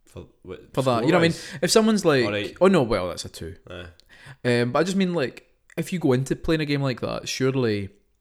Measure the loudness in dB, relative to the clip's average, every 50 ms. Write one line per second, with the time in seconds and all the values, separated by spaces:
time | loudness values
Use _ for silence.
0 | _ _ -20 -18 -18 -20 _ _ -16 -14 -14 -14 -16 -6 -4 -2 0 0 0 2
1 | 2 2 4 4 4 2 0 -2 -10 -14 -6 -4 0 2 4 4 4 4 2 2
2 | 2 2 4 4 2 0 -2 -4 -6 -6 0 2 4 6 6 4 2 2 0 -2
3 | -2 -4 -6 -8 -12 -12 -14 -14 -14 -14 -14 -16 -18 -16 -16 -16 -16 -18 -20 _
4 | _ _ -20 -20 -20 -20 -14 -6 -2 0 2 2 0 0 0 0 0 0 0 0
5 | 0 0 0 -2 -4 -4 -6 -10 -20 _ _ _ _ _ _ -8 -6 -4 -4 0
6 | 2 2 2 2 0 -2 -4 -2 0 0 0 0 0 -2 -2 -2 -2 -2 -2 -4
7 | -4 -6 -6 -6 -6 -8 -4 0 0 0 2 2 0 0 0 -2 -4 -8 -12 _
8 | _ _ _ _